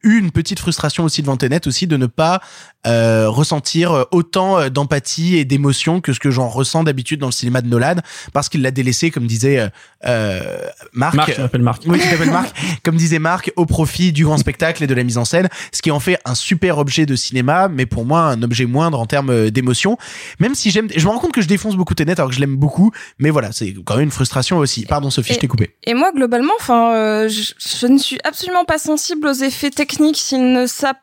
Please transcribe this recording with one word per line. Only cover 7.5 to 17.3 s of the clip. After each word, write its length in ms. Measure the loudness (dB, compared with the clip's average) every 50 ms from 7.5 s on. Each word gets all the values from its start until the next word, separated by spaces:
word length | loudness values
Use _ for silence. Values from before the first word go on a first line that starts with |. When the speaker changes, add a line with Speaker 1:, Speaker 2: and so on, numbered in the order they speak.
| -2 -2
Speaker 1:
de 80 | 0 0
Nolan 280 | 0 2 2 2 0 -2 -4 -8 -16 -18 -18 -4
parce 160 | -4 -2 -2 -2
qu'il 140 | -2 0
l'a 80 | 0 0
délaissé, 400 | 0 0 0 0 0 0 0 -2
comme 160 | -2 -2 -2
disait, 320 | -2 -2 0 2 2 2 2
euh, 80 | 0 -2 -6 -12 -20 -20 _ _ -4
euh, 500 | -2 0 0 0 -2 -2 -4 -6 -6 -8 -8 -10 -12 -14 -16 -20 -10 _
Marc. 200 | -2 0 2 2
Speaker 2:
Marc, 180 | 2 2 2 0
je 60 | -2
m'appelle 180 | -2 -2 0 2
Marc. 220 | 2 2 0 -2 0
Speaker 1:
Oui, 120 | 0 2 2
tu 80 | 2 2
t'appelles 220 | 2 2 2 2
Marc. 260 | 2 2 0 -2 -6 -6 -4 -4
Speaker 2:
<laughs> 140 | -4 -2
Speaker 1:
Comme 140 | _ 0 2
disait 220 | 2 2 2 2 0
Marc, 340 | 0 0 -2 -2 -4 -6 -2
au 100 | -2 0
profit 460 | 0 2 0 0 -2 0 0 0 2
du 120 | 2 2 2
grand 140 | 2 2 2
spectacle 440 | 0 -2 -2 -2 -2 -2 -2 -2
et 40 | -2
de 80 | 0 0
la 100 | 0 0
mise 140 | 0 -2 -2
en 80 | -2
scène, 240 | 0 0 0 0 0 -2 -6 -16 -10
ce 100 | -10 -4
qui 80 | -2 0
en 100 | 0 0
fait 180 | 0 0 -2 -2 _
un 100 | -4 -4
super 440 | -4 -2 -2 -2 0 2 0 2 0
objet 260 | 0 0 2 0 0
de 100 | 2 0
cinéma, 540 | -2 -4 -4